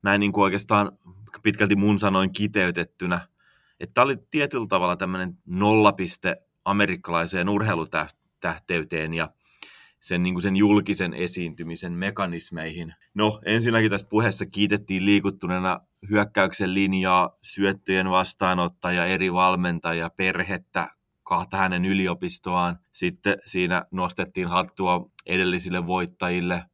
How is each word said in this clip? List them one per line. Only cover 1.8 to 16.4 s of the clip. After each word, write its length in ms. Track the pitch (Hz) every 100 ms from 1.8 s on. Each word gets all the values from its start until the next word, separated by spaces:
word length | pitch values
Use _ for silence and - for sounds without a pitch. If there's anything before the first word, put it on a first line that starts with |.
| 104 101
sanoin 340 | 101 95 95
kiteytettynä, 880 | 95 107 104 90 87 82 _ 90 87 - _ _ _ _ _
että 140 | -
tää 100 | -
oli 120 | 135 131 _
tietyllä 360 | 156 143 131 107
tavalla 300 | 95 90 90
tämmönen 420 | 92 92 92 87 -
nollapiste 880 | 90 104 110 104 98 87 - 90 - _ _
amerikkalaiseen 840 | - 101 101 90 - 85 85 92 90
urheilutähteyteen 1700 | 101 110 85 78 80 76 - _ _ 87 85 - 87 78 80 80
ja 160 | 82 80 _ _ - - - - _
sen, 220 | - 90
niinku 180 | 90 90
sen 160 | 98 95
julkisen 580 | 104 101 101 95 90
esiintymisen 760 | 71 87 92 85 78 82 82 90
mekanismeihin. 1040 | 87 95 104 92 85 - 85 80 82 82 - _
No, 260 | 98 107 110
ensinnäkin 460 | - 113 117 113 110
tässä 160 | 98 -
puheessa 360 | 107 113 - 95
kiitettiin 600 | - 104 101 107 95 98
liikuttuneena 760 | 101 98 95 90 90 92 92 _ _ 101
hyökkäyksen 640 | 104 101 -